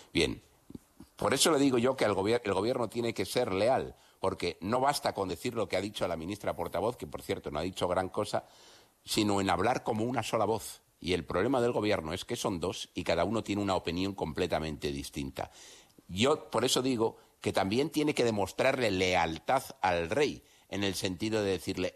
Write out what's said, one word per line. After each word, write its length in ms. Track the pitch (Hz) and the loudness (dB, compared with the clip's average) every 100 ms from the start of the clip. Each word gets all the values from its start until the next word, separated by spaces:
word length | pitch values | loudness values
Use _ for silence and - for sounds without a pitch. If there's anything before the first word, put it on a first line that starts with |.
| - | -4
Bien, 300 | - 73 57 - _ - - _ - - - | 0 0 -2 -14 _ -20 -20 _ -20 -20 -4
por 200 | 101 135 | 0 4
eso 160 | - | 4
le 80 | 147 | 6
digo 180 | 139 127 | 4 4
yo 180 | 120 131 | 2 2
que 100 | 113 | 2
el 100 | 98 | 2
gobier-, 260 | 98 120 | 2 0
el 100 | 101 | 0
gobierno 360 | 95 107 127 113 | 0 0 0 -2
tiene 240 | 117 117 | -2 -2
que 120 | 110 95 | -2 -2
ser 280 | - 120 | 0 0
leal, 420 | 95 110 127 65 - - _ | 2 2 2 0 -10 -20 _
porque 380 | 95 95 87 - | -4 -2 -4 -4
no 180 | 95 123 | -2 2
basta 340 | 135 147 - | 2 0 -2
con 160 | 101 95 | -2 -2
decir 240 | 87 127 | -4 -4
lo 140 | 117 98 | -4 -2
que 100 | 92 | -2
ha 40 | |
dicho 260 | 101 104 95 | -2 -2 -4
la 80 | 82 | -2
ministra 380 | 80 104 95 85 | -6 -6 -6 -4
portavoz, 420 | 85 85 104 120 | -4 -2 -2 -4
que, 80 | 80 | -8
por 160 | - | -10
cierto, 300 | - 95 78 | -6 -6 -6
no 80 | 73 | -4
ha 40 | |
dicho 240 | 87 92 92 | -4 -2 0
gran 220 | 90 92 | 0 0
cosa, 360 | - 104 - - - - - - _ - | -2 -2 -4 -6 -14 -20 -20 -20 _ -2
sino 340 | - 104 101 | 2 2 2
en 120 | 98 | 2
hablar 320 | 87 104 123 | 2 2 0
como 220 | - 110 117 | -2 -2 -2
una 180 | 131 | -2
sola 220 | - 117 104 | -2 0 2
voz. 360 | 113 - - _ _ | 0 -4 -14 _ _
Y 140 | - | -2
el 120 | 90 - | -2 0
problema 360 | 87 110 139 | 0 2 2
del 120 | 120 | 2
gobierno 400 | 123 107 95 78 | 2 2 0 -2
es 120 | 90 - | -6 -6
que 120 | 120 | -4
son 220 | - 92 | -2 -2
dos 300 | 87 101 - - | -2 -4 -8 -6
y 80 | |
cada 200 | 87 85 | 0 2
uno 200 | 87 110 | 2 0
tiene 180 | - 101 | -2 -2
una 140 | 101 92 | 0 0
opinión 400 | 87 85 95 98 | 0 -2 -2 -2
completamente 760 | 82 - 90 80 78 73 76 | -4 -2 0 0 -2 -4 -4
distinta. 600 | 69 69 - 67 - 50 - - - - _ - | -6 -6 -6 -6 -6 -10 -12 -20 -20 -20 _ -8
Yo 420 | 87 123 151 - | 2 2 2 0
por 160 | 113 123 | 0 2
eso 160 | - | 2
digo 360 | 131 120 113 - - _ | 2 2 0 -2 -16 _
que 120 | 104 | -2
también 360 | 104 95 113 156 | 0 2 2 2
tiene 240 | 151 147 - | 2 2 2
que 80 | |
demostrarle 680 | 120 107 95 - 127 135 120 | 2 2 0 2 2 2 2
lealtad 720 | 95 92 90 82 80 - 135 - - | 2 2 2 2 -2 0 0 0 -2
al 280 | 92 87 85 | 0 2 2
rey, 320 | 110 147 - - _ _ | 2 2 0 -12 _ _
en 140 | 95 | -4
el 120 | 101 92 | -2 -2
sentido 480 | 101 90 110 107 | -4 -2 0 0
de 80 | 101 | 2
decirle, 420 | 92 - 90 90 | 0 -2 -2 -4